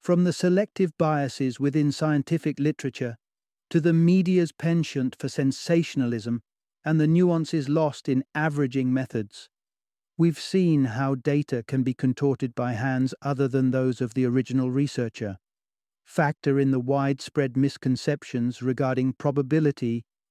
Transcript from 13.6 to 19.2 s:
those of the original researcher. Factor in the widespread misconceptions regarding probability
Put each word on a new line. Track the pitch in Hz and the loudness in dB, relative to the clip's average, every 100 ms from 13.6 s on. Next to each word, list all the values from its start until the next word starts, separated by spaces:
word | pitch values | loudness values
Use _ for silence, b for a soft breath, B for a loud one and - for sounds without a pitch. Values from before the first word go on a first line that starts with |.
| 131 | 2
those | 131 131 120 | 2 0 -2
of | 123 | -4
the | - | -2
original | 127 127 123 131 127 | 0 0 0 -2 0
researcher. | 127 143 - 117 - 107 95 _ _ _ _ _ _ | 0 -2 -2 -6 -6 -8 -8 _ _ _ _ _ _
Factor | _ - 147 151 147 139 | _ 0 0 0 0 2
in | 135 | 2
the | 131 | 0
widespread | 123 139 139 139 - - 135 123 | 0 0 0 -2 -4 -2 -2 0
misconceptions | 139 - 135 127 - 147 - 127 120 117 | 0 0 -4 -2 -2 -4 -6 -4 -4 -4
regarding | 123 123 131 131 131 | -4 -2 -2 0 -2
probability | 131 | -2